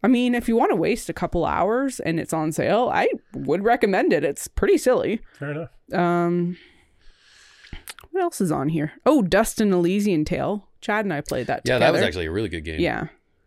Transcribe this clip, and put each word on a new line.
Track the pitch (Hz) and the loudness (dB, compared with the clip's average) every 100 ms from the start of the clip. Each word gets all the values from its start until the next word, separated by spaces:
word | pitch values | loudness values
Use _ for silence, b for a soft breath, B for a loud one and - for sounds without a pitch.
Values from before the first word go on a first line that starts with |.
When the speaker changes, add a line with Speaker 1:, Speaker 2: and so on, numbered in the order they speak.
Speaker 1:
I | 208 | 2
mean, | 247 247 | 2 2
if | 240 240 | 0 0
you | 226 | 2
wanna | 294 240 | 2 2
waste | 165 233 - | 0 -2 -6
a | |
couple | - 170 175 151 | -6 -4 -2 0
hours | - 185 233 269 247 | 0 0 0 -2 -4
and | - 165 | -4 -4
it's | - | -2
on | 160 156 | -4 -2
sale, | 156 135 202 247 | -2 0 2 0
I | - 480 - _ | 0 0 -2 _
would | 135 139 165 | -8 -2 0
recommend | 202 240 220 190 302 | 2 2 2 2 2
it. | 175 | 2
It's | 147 - - | 0 -4 -8
pretty | - 202 381 | -2 2 4
silly. | - 233 - 226 - b | 4 2 0 -4 -8 b
Speaker 2:
Fair | 143 | -10
enough. | 147 165 _ - | -8 -10 _ -6
Speaker 1:
Um, | 185 175 175 175 175 175 180 B B B B B B B B B B B B B - - | 0 2 2 2 0 -2 -4 B B B B B B B B B B B B B -20 -8
what | 370 | -2
else | 349 - | -2 0
is | 185 | 0
on | - 139 | 0 0
here? | 160 196 - | -2 -2 -2
Oh, | - 302 | 2 4
Dust | 185 185 226 - | 4 2 2 2
and | 208 | 2
Elysian | 180 170 196 208 165 | 4 2 2 2 0
Tale. | 151 156 135 202 - _ | 0 -2 -2 -4 -8 _
Chad | - 214 | -4 -2
and | 208 | -2
I | 147 | -4
played | - 135 117 | -4 -4 -4
that | 131 | -4
Speaker 3:
Yeah, | 123 127 | 0 2
that | 135 | 4
was | 165 | 4
Speaker 1:
together. | 104 | 0
Speaker 3:
actually | 85 80 | -2 -4
a | |
really | 90 107 | -2 -4
good | 82 | -4
game. | 78 78 | -6 -2
Speaker 1:
Yeah. | 170 110 - - _ _ | -2 -2 -8 -12 _ _